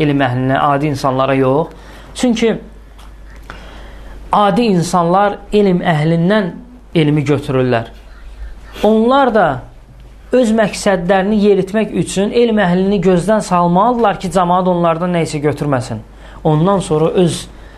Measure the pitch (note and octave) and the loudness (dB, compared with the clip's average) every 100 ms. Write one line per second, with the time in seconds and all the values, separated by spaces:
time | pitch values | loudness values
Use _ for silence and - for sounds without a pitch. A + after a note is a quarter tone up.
0 | D3+ C#3 C3 B2 C3 C3+ D3+ C#3 D3+ C3 | 0 0 0 0 0 0 2 0 0 -2
1 | C#3 C3 C3+ C3+ C3 C#3 E3 - - - | -2 0 0 2 2 2 -2 -8 -20 -20
2 | - - B3+ A3+ A3+ F#3 - - - - | -18 -2 -2 2 0 -2 -8 -20 -20 -20
3 | - - - - - - - - - - | -20 -20 -20 -20 -18 -18 -18 -18 -20 -18
4 | - - - F#3 G3+ F#3 A#3+ F3+ D#3 F#3 | -18 -18 -4 0 2 2 2 0 0 0
5 | E3+ F#3 G3+ - - G#3 G3+ F3 - D3+ | 2 2 0 -2 -2 0 2 2 0 0
6 | D#3 E3 F3 G#3+ G3 - - - - F3 | 0 0 2 0 -2 -6 -16 -20 -4 0
7 | D3 D3+ C3+ C#3+ D3 C3 B2+ A#2 A2 - | 2 2 0 -2 0 0 0 0 -4 -14
8 | - - - - - - - - G#3 A3 | -20 -20 -20 -16 -16 -16 -18 -2 2 2
9 | A#3 C4+ B3+ G#3+ E3 B2+ A#2 - - - | 4 4 4 2 2 -2 -10 -20 -20 -20
10 | - - - B3 A3 A3 G3+ - G#3 F#3 | -20 -20 -2 2 2 2 0 0 0 0
11 | F3 G3 F#3+ A3 G#3 F#3+ F#3 A3 G#3+ G3 | 2 0 2 2 4 2 0 -2 -2 -2
12 | E3 F#3 G#3 A#3+ A#3 G#3+ F3+ F3+ F#3+ G3+ | -2 -2 0 2 2 2 2 2 2 2
13 | F3+ F3 F3+ G#3+ G#3+ F3+ F3 F3 A3+ A#3+ | 2 2 2 0 0 0 2 4 2 2
14 | G#3+ F#3 F#3 F3 F3 F3+ F#3 F3 E3+ D#3+ | 0 0 -2 0 2 2 2 2 0 0
15 | F3+ E3+ C#3+ D3+ D3 D3 D3 C3 A#2+ A2 | -2 -2 -2 -2 -2 -2 -2 -2 -4 -8
16 | - - - - D#3+ D3+ F3+ G3 - D#3 | -12 -20 -20 -4 0 2 2 0 0 0
17 | E3 G3+ E3+ C3 - - - | 2 2 2 0 -10 -18 -20